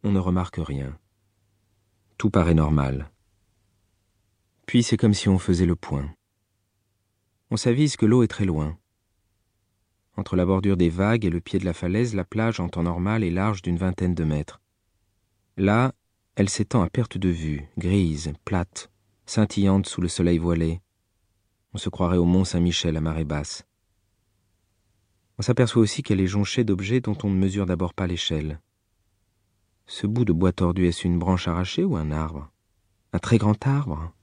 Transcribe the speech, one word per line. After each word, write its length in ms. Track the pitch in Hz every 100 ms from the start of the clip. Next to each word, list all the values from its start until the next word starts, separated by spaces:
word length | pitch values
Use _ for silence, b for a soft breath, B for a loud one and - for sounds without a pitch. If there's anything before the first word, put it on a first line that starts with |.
on 80 | 107
ne 80 | 98
remarque 360 | 92 90 87 -
rien. 400 | 80 69 67 73 _ _ _ _ _ _ _ _ _ _ _ _
Tout 140 | 107
paraît 240 | 98 87 80
normal. 560 | 76 76 69 67 73 _ _ _ _ _ _ _ _ _ _ _ _ _ _ _ -
Puis 160 | 123
c'est 160 | 117 110
comme 160 | 113
si 160 | 101 -
on 80 | 95
faisait 300 | - 87 90
le 80 | 85
point. 340 | - 71 71 - _ _ _ _ _ _ _ _ _ _ _ _ _
On 60 | 110
s'avise 400 | - 120 151 -
que 100 | 107
l'eau 160 | 123
est 40 | 113
très 180 | - 98
loin. 320 | 78 76 80 _ _ _ _ _ _ _ _ _ _ _ _ _ -
Entre 200 | 98 92
la 100 | 90
bordure 320 | 95 101 95
des 120 | 85
vagues 360 | 85 98 117 101
et 40 |
le 120 | 85
pied 180 | - 98
de 60 | 85
la 80 |
falaise, 420 | 82 90 101 120 107
la 80 |
plage 360 | 85 107 113 110
en 100 | 87
temps 140 | -
normal 400 | 85 85 92 110
est 60 | 98
large 320 | 87 101 101
d'une 160 | 90 85
vingtaine 380 | 92 90 90 85
de 80 |
mètres. 380 | 78 76 76 - _ _ _ _ _ _ _ _ _ -
Là, 360 | 95 107 131 - _ _ _ -
elle 140 | 98
s'étend 320 | - 104 123
à 80 | 85
perte 300 | - 117 -
de 100 | 95
vue, 380 | 85 78 73 73 -
grise, 560 | 90 101 87 73 82 78 -
plate, 440 | 98 87 - - _ _ _ -
scintillante 640 | - 107 - 98 95 98
sous 140 | -
le 60 | 87
soleil 320 | - 85 85
voilé. 420 | 85 85 82 85 _ _ _ _ _ _ _ _ _
On 40 | 104
se 120 | -
croirait 280 | - 90 90
au 80 | 87
mont 200 | 90 90
Saint-Michel 520 | 87 87 85 85 78
à 40 |
marée 240 | 80 80 76
basse. 400 | 76 71 - - _ _ _ _ _ _ _ _ _ _ _ _ _ _ _ _ -
On 20 |
s'aperçoit 400 | - 120 123 -
aussi 220 | 107 -
qu'elle 180 | - 95
est 60 | 92
jonchée 360 | 104 101 -
d'objets 380 | 113 95 95 123
dont 160 | 120 98
on 60 | 104
ne 60 | 95
mesure 300 | 95 98 95
d'abord 280 | 87 90
pas 120 | - 92
l'échelle. 540 | 87 - 80 76 78 _ _ _ _ _ _ _ _ _ _ _ _ _
Ce 180 | - 104
bout 200 | 113 113
de 80 |
bois 180 | 82 92
tordu, 340 | 90 90 87 90
est-ce 220 | 85 90
une 100 | 87
branche 300 | 87 90 90
arrachée 360 | 85 90 -
ou 120 | 190 127
un 160 | 76
arbre ? 400 | 76 78 78 71 _ _ _ _ _ _
Un 60 | -
très 200 | - 113
grand 260 | 104 107 135
arbre ? 480 | 139 139 78 82 _